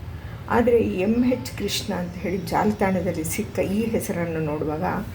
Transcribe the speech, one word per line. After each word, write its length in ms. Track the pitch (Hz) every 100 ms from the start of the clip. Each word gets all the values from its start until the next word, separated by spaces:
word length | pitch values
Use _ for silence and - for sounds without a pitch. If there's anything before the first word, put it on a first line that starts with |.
| - - - - -
ಆದರೆ 260 | 226 240 233
ಎಂ 560 | 208 185 202 240 254
ಎಚ್ 260 | 254 - -
ಕೃಷ್ಣ 360 | 202 - -
ಅಂತ 200 | 180 175
ಹೇಳಿ 240 | - 185 185
ಜಾಲತಾಣದಲ್ಲಿ 880 | 170 160 208 208 190 185 175 165
ಸಿಕ್ಕ 340 | 160 - 208 -
ಈ 260 | 190 208
ಹೆಸರನ್ನು 560 | 226 202 - 175 170 160
ನೋಡುವಾಗ 440 | 151 151 151 156 180 175 -